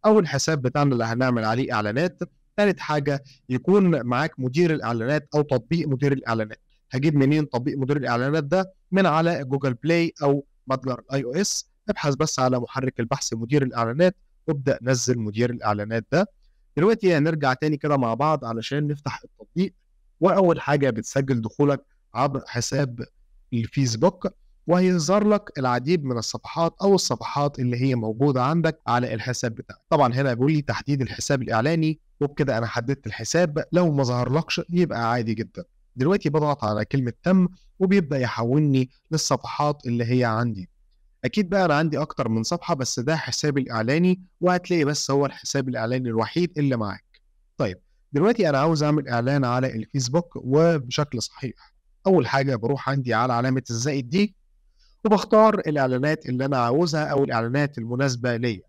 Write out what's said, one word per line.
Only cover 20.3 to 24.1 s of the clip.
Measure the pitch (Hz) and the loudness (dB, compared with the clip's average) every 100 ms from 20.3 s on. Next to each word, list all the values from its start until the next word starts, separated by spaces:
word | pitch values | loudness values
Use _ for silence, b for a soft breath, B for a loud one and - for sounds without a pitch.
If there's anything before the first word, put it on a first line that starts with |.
| 185 185 165 | 4 4 2
حاجة | - 147 139 | 0 2 2
بتسجل | 110 110 139 135 127 | -2 -4 -2 0 -2
دخولك | 110 - 143 139 _ _ _ | -2 0 0 0 _ _ _
عبر | 113 139 135 - | -4 -2 -2 -6
حساب | 120 117 135 143 120 120 _ _ _ _ | -6 -4 -2 -4 -6 -16 _ _ _ _
الفيسبوك، | 120 113 - 131 113 165 | -6 -4 -2 -2 2 0